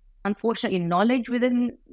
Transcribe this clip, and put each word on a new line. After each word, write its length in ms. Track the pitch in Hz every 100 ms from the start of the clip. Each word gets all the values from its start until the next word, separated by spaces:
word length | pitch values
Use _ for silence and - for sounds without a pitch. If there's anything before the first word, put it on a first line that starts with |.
| - _ 202
unfortunately, 520 | 208 226 214 214 185
knowledge 480 | 170 175 220 262 226
within 480 | 240 254 247 240 - -